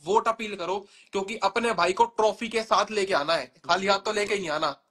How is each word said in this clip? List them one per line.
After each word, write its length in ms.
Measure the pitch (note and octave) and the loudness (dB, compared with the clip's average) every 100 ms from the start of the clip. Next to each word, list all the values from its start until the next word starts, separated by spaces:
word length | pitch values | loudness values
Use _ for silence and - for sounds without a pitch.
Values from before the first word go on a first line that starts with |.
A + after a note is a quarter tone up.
vote 240 | D3 A3 A3+ | 0 2 2
appeal 280 | A3+ G#3+ G3 | 0 -4 -6
करो, 320 | F3 G3+ G3 - _ | -4 -6 -8 -20 _
क्योंकि 260 | G3+ G3 A3+ | -6 -4 -2
अपने 360 | G3 A#3 A#3 | -2 0 0
भाई 200 | F3+ F3 | 2 2
को 120 | G3 A#3 | 4 2
ट्रॉफी 440 | - G#3+ G3+ A#3 | 4 2 0 -4
के 140 | A3+ | -4
साथ 220 | A3 G3 G#3+ | 0 0 2
लेके 220 | G#3+ F#3+ | -2 0
आना 200 | E3 D3 | 0 0
है, 120 | E3 B2 | -2 -4
खाली 420 | _ - F3+ G3 | _ -2 0 2
हाथ 120 | G3 | 0
तो 140 | G#3+ | 0
लेके 200 | G#3 G#3 | -2 -2
ही 60 | G3+ | -2
नहीं 100 | E3+ | -2
आना। 320 | D3+ D#3 C3+ _ | -2 -2 -4 _